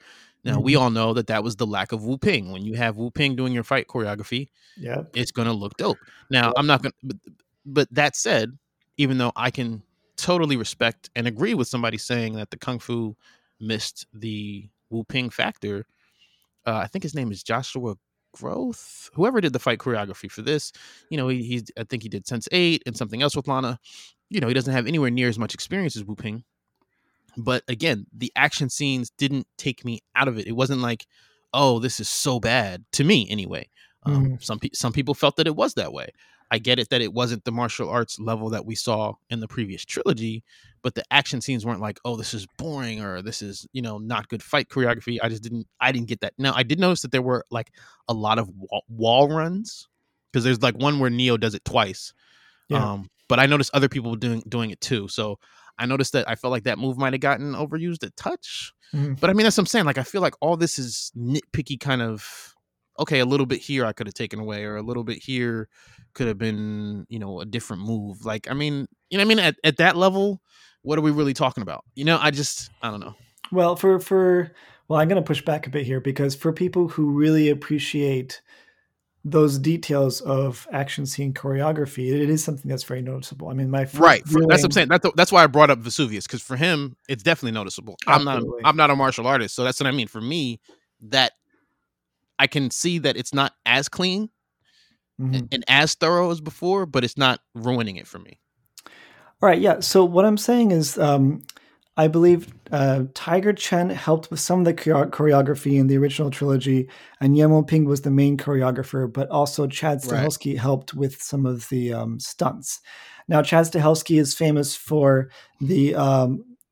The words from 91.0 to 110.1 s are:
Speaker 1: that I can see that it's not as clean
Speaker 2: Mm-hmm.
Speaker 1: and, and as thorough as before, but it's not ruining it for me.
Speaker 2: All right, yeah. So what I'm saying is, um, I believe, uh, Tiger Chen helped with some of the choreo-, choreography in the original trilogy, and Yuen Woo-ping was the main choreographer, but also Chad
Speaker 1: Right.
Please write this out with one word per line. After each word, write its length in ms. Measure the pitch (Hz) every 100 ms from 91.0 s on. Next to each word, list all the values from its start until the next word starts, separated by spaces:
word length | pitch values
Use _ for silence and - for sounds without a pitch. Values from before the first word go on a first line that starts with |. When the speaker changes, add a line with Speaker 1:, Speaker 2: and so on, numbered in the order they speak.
Speaker 1:
that 320 | 107 135 120 - _ _ _ _ _ _ _ _ _ -
I 100 | 139
can 220 | 147 127
see 260 | - 175 170
that 180 | 135 120
it's 160 | -
not 180 | 139 139 -
as 240 | 117 131 143
clean 420 | - 180 190 214 _ _ _ _ _ _ _ _ -
Speaker 2:
Mm-hmm. 140 | 131
Speaker 1:
and, 140 | 131 120
and 120 | - -
as 260 | 139 156
thorough 360 | - 165 175 180
as 100 | 165
before, 460 | 151 - 175 196 170
but 180 | 131
it's 140 | 120 143
not 220 | 131 120 _
ruining 420 | 117 120 123 107 90
it 120 | -
for 100 | 90
me. 220 | - - _ _ _ - - - - - - _
Speaker 2:
All 80 | 202
right, 120 | 170
yeah. 180 | 196 165
So 240 | - 190
what 200 | 175 175
I'm 140 | 214 208
saying 320 | - 247 220
is, 260 | 165 139 -
um, 440 | 147 139 135 160 - - _ _ _ -
I 100 | 156
believe, 440 | 165 175 175 - - -
uh, 320 | 147 135 135 131
Tiger 400 | - - 180 208
Chen 380 | 202 - 175 180
helped 400 | 180 - 160 -
with 100 | 160
some 200 | - 180
of 40 |
the 80 | 170
choreo-, 380 | 165 156 147 139
choreography 680 | - 151 139 139 139 143 139
in 80 | 135
the 100 | 139
original 320 | 143 139 143
trilogy, 580 | 135 143 135 135 131 131 - - _
and 160 | 139 147
Yuen 140 | 151
Woo-ping 340 | 156 147 160
was 160 | 143 139
the 100 | 139
main 280 | 139 143 143
choreographer, 720 | 143 139 127 127 131 135 123
but 160 | 131 139
also 380 | 147 143 - 139
Chad 320 | 135 156 139
Speaker 1:
Right. 180 | 127